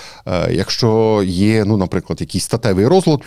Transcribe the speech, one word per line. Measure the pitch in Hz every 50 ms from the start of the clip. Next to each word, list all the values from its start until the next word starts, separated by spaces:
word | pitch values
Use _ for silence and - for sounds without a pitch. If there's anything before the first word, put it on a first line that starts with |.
| - - - - -
е, | 92 92 87 82 82 82
якщо | 82 85 - - - 127 113 110 113 110 110 110 104 95
є, | 95 90 90 101 107 110 110 101
ну, | 101 110
наприклад, | 101 92 82 - 90 - - 82 -
якийсь | 90 - - 92 -
статевий | - - 120 - 107 92 92 104
розлад | 131 180 190 170 170 151 - -